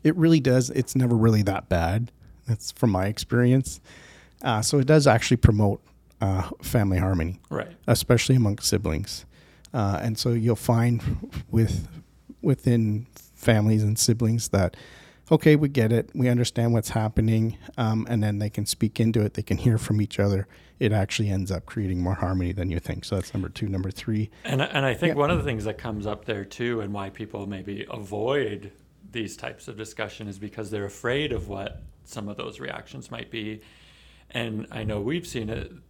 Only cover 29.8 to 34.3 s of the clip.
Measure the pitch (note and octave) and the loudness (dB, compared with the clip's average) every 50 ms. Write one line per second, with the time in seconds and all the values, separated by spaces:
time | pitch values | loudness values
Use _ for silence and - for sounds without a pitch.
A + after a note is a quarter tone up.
29.8 | A2 - - - A2 G2+ - - A2 G2+ G2 F#2+ G2+ G2+ - - A2 G2 G#2+ G#2 | -14 -14 -8 -8 -8 -8 -8 -12 -12 -12 -12 -10 -12 -12 -10 -10 -10 -8 -6 -6
30.8 | G2+ F#2+ - - - A#2+ B2+ C#3+ D3+ C#3+ B2 G#2 F2+ G2 G2 G2 G2 - - - | -6 -8 -10 -6 -4 -2 -2 -2 -2 -4 -4 -6 -6 -8 -10 -10 -10 -10 -12 -14
31.8 | - - - _ - - - A#2 G#2 G2+ G#2 - - - - - C3+ - - - | -18 -18 -20 _ -20 -16 -14 -12 -10 -10 -8 -8 -10 -10 -10 -12 -12 -10 -10 -12
32.8 | - - - C3 - - A#2 A#2 A#2+ - - A#2 G#2 G#2+ A2 G#2+ - - - - | -12 -14 -16 -16 -14 -14 -12 -14 -12 -10 -10 -10 -8 -8 -10 -12 -16 -20 -20 -20
33.8 | - - - - - - - - _ _ | -20 -20 -20 -20 -20 -20 -20 -20 _ _